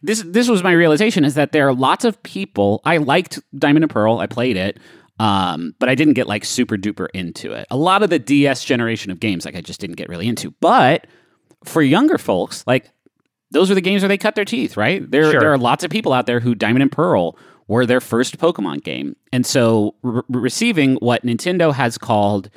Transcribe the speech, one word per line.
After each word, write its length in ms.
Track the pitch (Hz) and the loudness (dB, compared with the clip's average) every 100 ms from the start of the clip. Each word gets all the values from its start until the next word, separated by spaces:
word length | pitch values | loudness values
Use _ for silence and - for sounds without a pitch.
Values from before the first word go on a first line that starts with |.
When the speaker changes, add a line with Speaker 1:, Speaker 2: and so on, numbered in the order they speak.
Speaker 1:
this, 180 | 147 220 170 | -6 -4 -2
this 220 | 190 247 | 0 2
was 140 | 208 | 2
my 100 | 185 | 4
realization, 500 | 170 170 151 220 190 | 4 4 4 2 2
is 120 | 147 143 | 0 0
that 180 | 143 | 0
there 120 | 156 139 | 2 2
are 40 | |
lots 300 | 127 131 185 | 2 0 0
of 180 | 240 208 | -2 -4
people, 580 | - 190 196 - 101 107 | -8 -10 -6 0 0 0
I 140 | 151 165 | 0 0
liked 420 | 139 160 180 - - 139 | 2 0 -2 -8 -16 -2
Diamond 280 | 147 151 160 | 2 4 2
and 40 | |
Pearl, 300 | 110 107 113 | 2 0 0
I 80 | 95 | -2
played 300 | - 123 95 | -4 -2 -2
it, 220 | 95 - - - _ - | -4 -6 -16 -20 _ -2
um, 540 | 110 98 90 78 85 - | 2 2 0 -4 -8 -4
but 80 | 123 | 0
I 80 | 131 | 2
didn't 200 | 151 127 | 2 2
get, 120 | - | 0
like, 160 | 104 | -4
super 320 | - - 123 107 | -4 -4 -2 -2
duper 320 | 104 98 90 | -4 -6 -8
into 400 | 92 87 - - | -8 -10 -10 -12
it. 140 | 57 - | -12 -6
A 60 | 131 | -2
lot 260 | 170 196 | 2 2
of 60 | 208 | 2
the 100 | 165 | 0
D 280 | 120 143 139 | 2 2 2
S 180 | 131 - | 0 -2
generation 460 | 123 117 113 98 | -2 -2 -4 -8
of 80 | 87 | -6
games, 240 | 113 87 82 | -4 -4 -6
like, 100 | 87 | -12
I 60 | |
just 180 | 85 87 | -14 -12
didn't 160 | 95 82 | -12 -12
get 140 | - | -12
really 180 | 85 104 | -8 -6
into. 240 | 110 78 - | -6 -8 -2
But 480 | 165 247 131 160 - _ _ _ _ _ | 2 4 4 2 -4 _ _ _ _ _
for 180 | - 165 | -6 0
younger 360 | 143 175 302 - | 2 4 2 0
folks, 480 | - 92 107 - - | -2 -2 -4 -6 -2
like, 240 | 127 - _ _ _ _ _ _ | -2 -4 _ _ _ _ _ _
those 200 | 143 185 | 0 2
are 40 | 196 | 2
the 60 | |
games 200 | 185 202 | 2 0
where 80 | 190 | 0
they 80 | 196 | 0
cut 180 | 214 214 | -2 -4
their 80 | |
teeth, 320 | 196 233 - - | -4 -4 -4 -2
right? 340 | 110 190 - | -2 -2 -2
There, 220 | 135 156 | 2 4
Speaker 2:
Sure. 80 | 151 | 4
Speaker 1:
there 140 | 151 | 2
are 40 | 139 | 2
lots 280 | 120 139 180 | 0 -2 -2
of 40 | |
people 220 | 208 208 | -4 0
out 140 | 127 120 | 0 0
there 160 | 120 | -2
who 120 | 120 | 0
Diamond 280 | 113 107 123 | -2 0 2
and 100 | 135 | 0
Pearl 460 | - 175 120 85 - - _ - | 0 0 0 -2 -6 -18 _ -4
were 160 | 113 120 | 0 2
their 160 | 247 | 0
first 380 | - 113 127 - | 0 -2 -2 -2
Pokemon 440 | 165 175 95 71 | -2 -2 -6 -8
game. 320 | - 64 71 - _ | -8 -8 -10 -12 _
And 140 | 127 120 | -4 0
so 500 | 139 117 113 104 - | 2 2 2 0 -4
re-, 200 | 123 117 - | -6 -6 -4
receiving 680 | 127 117 - 233 180 135 131 | -2 -2 -2 0 2 2 2
what 300 | 120 120 123 | 0 0 0
Nintendo 480 | 117 180 180 165 | -4 -2 0 0
has 240 | 135 123 - | 0 -2 -4
called 520 | - 107 101 104 - | -2 0 2 0 -4